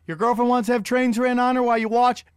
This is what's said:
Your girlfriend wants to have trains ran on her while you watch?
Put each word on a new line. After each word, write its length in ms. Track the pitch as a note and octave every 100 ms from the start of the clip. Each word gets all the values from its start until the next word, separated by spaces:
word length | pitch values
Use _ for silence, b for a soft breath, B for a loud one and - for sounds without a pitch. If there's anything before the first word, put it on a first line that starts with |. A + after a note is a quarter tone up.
| -
Your 100 | D#3+
girlfriend 320 | A#3 A#3 A#3+
wants 200 | B3 A3
to 40 |
have 120 | B3
trains 340 | G3 B3 B3+ A3
ran 220 | B3+ B3
on 160 | B3 B3+
her 60 |
while 160 | A#3+ A#3
you 100 | A3
watch? 360 | A#3 B3 B3 -